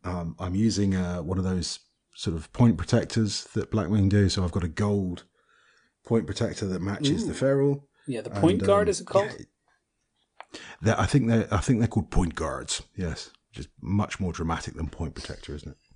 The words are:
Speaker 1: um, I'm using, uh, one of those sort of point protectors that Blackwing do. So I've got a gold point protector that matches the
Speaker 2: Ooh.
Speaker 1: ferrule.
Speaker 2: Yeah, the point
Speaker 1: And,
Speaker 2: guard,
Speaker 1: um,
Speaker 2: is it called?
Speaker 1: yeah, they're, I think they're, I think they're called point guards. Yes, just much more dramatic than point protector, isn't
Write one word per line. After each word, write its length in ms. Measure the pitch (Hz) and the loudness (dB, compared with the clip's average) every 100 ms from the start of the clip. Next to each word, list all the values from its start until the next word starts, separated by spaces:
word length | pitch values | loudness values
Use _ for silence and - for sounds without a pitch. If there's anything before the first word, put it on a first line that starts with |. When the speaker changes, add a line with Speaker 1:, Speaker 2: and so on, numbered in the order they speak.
Speaker 1:
um, 320 | 90 90 82 - | -8 -6 -6 -6
I'm 160 | 92 95 | -4 0
using, 400 | 113 95 101 95 | 2 2 2 2
uh, 260 | 90 87 | 0 -4
one 160 | 80 92 | -4 -2
of 60 | |
those 360 | 92 92 82 - _ _ _ - | 0 -2 -4 -8 _ _ _ -8
sort 200 | 104 85 | -4 -4
of 160 | - | -8
point 240 | - 120 85 | 4 4 4
protectors 680 | - 117 - 117 107 - - | 2 0 2 0 0 -2 -6
that 160 | 110 - | -6 -2
Blackwing 380 | 110 87 107 98 | -2 0 2 4
do. 200 | 104 98 | 4 4
So 140 | 95 | 2
I've 80 | 90 | -2
got 100 | 98 | -2
a 60 | 85 | -4
gold 560 | 78 104 101 92 87 - _ _ _ _ _ _ _ - | -2 0 0 -2 -6 -12 _ _ _ _ _ _ _ 0
point 200 | 113 - | 0 0
protector 400 | - - - 98 | -2 -4 -2 -4
that 140 | 92 | -2
matches 440 | 95 104 143 190 196 | -4 0 0 0 -2
the 60 | |
Speaker 2:
Ooh. 20 | - | 0
Speaker 1:
ferrule. 520 | 135 139 143 139 - _ - | 2 4 2 0 -6 _ -8
Speaker 2:
Yeah, 140 | 113 | -8
the 80 | 107 | -6
point 300 | 104 160 196 | 2 2 4
Speaker 1:
And, 60 | 190 | 4
Speaker 2:
guard, 200 | 202 208 | 4 4
Speaker 1:
um, 40 | |
Speaker 2:
is 100 | 185 | -2
it 60 | 180 | 0
called? 280 | 190 214 - | 0 0 -6
Speaker 1:
yeah, 1200 | - _ _ _ _ _ _ _ _ _ - - - - | -16 _ _ _ _ _ _ _ _ _ -20 -18 -18 -2
they're, 180 | 110 110 | 0 2
I 60 | - | 4
think 220 | 143 117 | 4 6
they're, 200 | 117 - | 4 4
I 40 | 104 | 0
think 220 | - 117 | 4 4
they're 100 | 117 | 4
called 200 | 107 82 | 0 2
point 240 | - 90 - | 2 2 -2
guards. 460 | 78 67 - - - - | -6 -6 -6 -8 -8 -6
Yes, 340 | 87 - - _ _ | -6 -6 -10 _ _
just 160 | - 65 _ | -14 -14 _
much 380 | - 101 - - | -2 0 0 -2
more 100 | 90 | -4
dramatic 440 | - 82 80 - - | -2 -2 -2 -6 -8
than 120 | 80 | -8
point 260 | - 78 - | -6 -8 -8
protector, 380 | - 73 - - | -12 -12 -12 -12
isn't 200 | - - _ | -12 -18 _